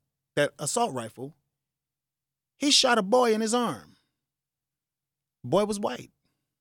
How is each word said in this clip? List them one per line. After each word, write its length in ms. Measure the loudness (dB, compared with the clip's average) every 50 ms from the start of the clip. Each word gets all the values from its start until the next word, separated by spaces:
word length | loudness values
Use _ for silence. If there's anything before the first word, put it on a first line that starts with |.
| _ _ _ _ _ _ -2
that 160 | -2 -2 -2 -2 -8
assault 340 | -8 -4 -2 -2 -2 -2
rifle, 420 | -4 -6 -10 -10 -12 -14 -16 -16 -16 _ _ _ _ _ _ _ _ _ _ _ _ _ _ _ _ _ _ _ _ _ _ _ _ -4
he 120 | 0 2
shot 280 | 2 4 4 4 2 2
a 40 |
boy 300 | 2 2 4 4 4 4
in 80 | 2 2
his 140 | 0 0 0
arm. 420 | -2 -2 -2 -6 -8 -12 -20 _ _ _ _ _ _ _ _ _ _ _ _ _ _ _ _ _ _ _ _ _ _ _ _ _ _ _ _ _ _ -6
Boy 200 | 0 0 0 2
was 140 | 0 -2 -4
white. 320 | -6 -6 -6 -8 -14 -18 _ _ _ _ _ _ _ _ _ _